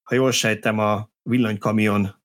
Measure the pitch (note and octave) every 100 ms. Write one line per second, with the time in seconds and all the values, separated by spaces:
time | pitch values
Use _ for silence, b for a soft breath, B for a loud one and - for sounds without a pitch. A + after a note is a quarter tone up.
0 | - B2 C3 A#2 A2+ A2 A2+ G#2+ G#2+ G#2
1 | G#2+ _ - B2 A2+ G#2 A2 G#2+ G#2+ G2+
2 | G2 -